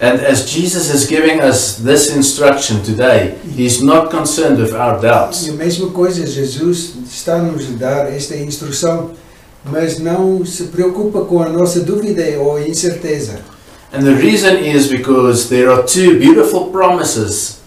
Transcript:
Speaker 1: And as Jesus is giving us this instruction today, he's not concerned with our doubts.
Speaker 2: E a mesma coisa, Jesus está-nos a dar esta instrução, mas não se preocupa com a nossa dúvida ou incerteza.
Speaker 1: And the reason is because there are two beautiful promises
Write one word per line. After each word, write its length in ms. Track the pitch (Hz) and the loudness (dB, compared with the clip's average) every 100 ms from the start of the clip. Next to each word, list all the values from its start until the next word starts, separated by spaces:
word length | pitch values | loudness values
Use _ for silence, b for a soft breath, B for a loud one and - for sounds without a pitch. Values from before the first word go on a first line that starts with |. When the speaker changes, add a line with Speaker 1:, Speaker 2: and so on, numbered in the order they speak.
Speaker 1:
And 140 | 120 131 - | 0 2 2
as 220 | 120 110 | 0 -2
Jesus 400 | 160 180 180 151 | -2 -2 -2 0
is 140 | 139 - | 0 0
giving 340 | 156 160 156 | 2 2 2
us 340 | 135 120 - 110 | 2 2 -2 -4
this 260 | 117 143 147 | 2 2 2
instruction 720 | 143 135 - 143 139 - 107 | 0 0 2 2 2 -2 -4
today, 560 | 104 107 127 - - - 170 127 | -2 0 2 2 0 -6 -10 -2
he's 260 | 123 117 | 0 2
not 280 | 139 160 160 | 4 4 2
concerned 500 | 165 147 - 143 127 | -4 -4 -2 0 2
with 140 | 107 | 0
our 260 | 110 117 98 | -2 -2 0
doubts. 460 | 113 - - 175 160 | 2 2 0 -4 -8
Speaker 2:
E 60 | |
a 20 | |
mesma 360 | 147 170 175 180 | -4 -4 -4 -4
coisa, 340 | 175 180 170 143 | -2 -2 -2 -6
Jesus 680 | 131 127 139 170 175 - 127 123 | -4 -6 -2 -2 -2 -6 -12 -14
está-nos 540 | - - 170 170 147 127 | -10 -4 -2 -2 -4 -8
a 100 | 113 | -6
dar 340 | 127 147 - | -4 -2 -2
esta 240 | 147 - 147 | -6 -8 -8
instrução, 760 | 147 - 160 - 165 165 165 B B B B B | -8 -10 -8 -4 -2 -2 -6 B B B B B
mas 360 | 139 151 165 165 | -8 -4 -4 -4
não 440 | 165 180 190 190 | -2 0 0 0
se 200 | 170 - 175 | -4 -8 -8
preocupa 560 | 170 180 190 214 202 | -2 -2 0 -2 -2
com 200 | - 175 | 0 0
a 60 | 160 | 0
nossa 320 | 170 175 170 | 0 0 0
dúvida 420 | 156 208 214 170 156 147 | -2 -2 -2 -2 -2 -2
ou 200 | 139 147 | -2 -2
incerteza. 720 | 151 165 175 - 160 147 107 101 - B B B B | -4 -4 -4 -4 -6 -6 -6 -10 -16 B B B B
Speaker 1:
And 80 | 135 139 | 0 2
the 100 | 135 | 4
reason 420 | 196 208 196 190 | 4 4 4 2
is 300 | 151 147 135 | 2 2 2
because 640 | 123 135 131 123 117 - | 0 2 2 4 2 0
there 180 | 123 127 | 2 4
are 140 | 127 | 4
two 340 | - 185 180 - | 2 4 4 6
beautiful 540 | 285 226 - 185 180 | 6 6 4 0 -2
promises 880 | 185 185 175 147 113 98 - - - | 0 2 2 -2 -2 -4 -4 -8 -12